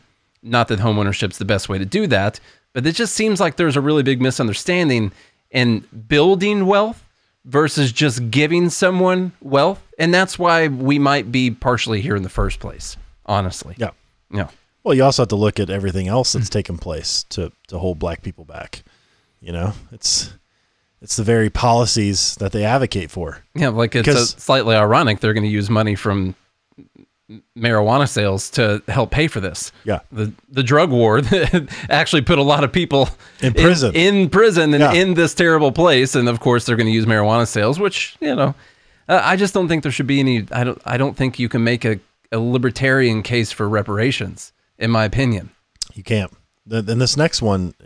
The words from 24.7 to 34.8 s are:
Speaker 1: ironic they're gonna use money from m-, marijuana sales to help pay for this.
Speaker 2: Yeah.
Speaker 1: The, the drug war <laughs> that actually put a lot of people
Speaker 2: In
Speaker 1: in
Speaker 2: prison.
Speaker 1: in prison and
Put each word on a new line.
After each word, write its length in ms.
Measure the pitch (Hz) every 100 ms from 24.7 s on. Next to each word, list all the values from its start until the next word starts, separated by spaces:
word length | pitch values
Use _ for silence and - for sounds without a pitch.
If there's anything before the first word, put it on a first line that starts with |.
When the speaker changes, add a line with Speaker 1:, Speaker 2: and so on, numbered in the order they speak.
Speaker 1:
ironic 460 | 110 104 131 131 101
they're 140 | 110
gonna 120 | 107 107
use 220 | 104 101
money 240 | 110 107
from 400 | 98 107 98 92 - _ _ _ - - _ _ _ _
m-, 140 | 107 _ 117
marijuana 520 | 117 110 104 131 139
sales 420 | - 101 95 -
to 320 | - 110 104 -
help 220 | 131 113
pay 180 | 139 160
for 120 | 104
this. 320 | 95 - - _
Speaker 2:
Yeah. 160 | 110 92 -
Speaker 1:
The, 200 | 117 107 - _
the 140 | 135
drug 280 | 120 147 170
war 300 | 123 113 110
<laughs> 20 |
that 460 | 120 190 139 180 135 - -
actually 320 | 143 - 156
put 160 | 120 160
a 40 |
lot 220 | 139 147
of 80 | 139
people 360 | 185 170 139 131 - - -
Speaker 2:
In 80 | 131
Speaker 1:
in 60 |
Speaker 2:
prison. 400 | 107 165 170 123
Speaker 1:
in 360 | 160 190 202 170
prison 440 | 190 220 175 156
and 60 | 147